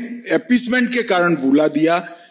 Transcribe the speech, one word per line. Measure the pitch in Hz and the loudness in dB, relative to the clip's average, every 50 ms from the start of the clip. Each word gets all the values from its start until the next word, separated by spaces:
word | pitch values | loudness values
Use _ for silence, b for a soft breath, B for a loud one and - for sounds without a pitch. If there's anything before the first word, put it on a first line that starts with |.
| - - - - - - | -10 -12 -14 -12 -6 -2
appeasement | - - - - 247 240 247 220 247 254 247 233 247 | -2 -2 0 0 0 0 0 0 -2 0 0 0 -2
के | 247 | -4
कारण | 220 - 196 180 175 175 170 | -2 0 0 2 2 2 0
भुला | 143 131 135 139 147 156 156 | 0 2 2 4 4 2 2
दिया। | 151 156 156 160 170 175 170 B B B B B | 2 2 2 2 2 0 -2 B B B B B